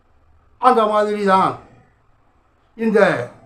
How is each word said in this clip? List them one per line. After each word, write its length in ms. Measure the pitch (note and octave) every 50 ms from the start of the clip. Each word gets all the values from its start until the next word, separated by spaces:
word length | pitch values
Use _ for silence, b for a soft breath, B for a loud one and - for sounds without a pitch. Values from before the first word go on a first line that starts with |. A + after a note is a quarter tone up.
| _ _ _ _ _ _ _ _ _ _ _ -
அந்த 280 | - B3+ A3+ A3 G#3+
மாதிரி 380 | G#3+ G#3+ G#3 G#3 G#3+ G#3 G#3 G3+
தான் 320 | G3 F#3+ F#3+ F3 C#3+ B2 - - - - _ _ _ _ _ _ _ _ _ _ _ _ _ _ _ _ _ _ _ _
இந்த 560 | A3 A3+ A3 G3 G#3 G3 F3 D3 B2 A#2+ - - - -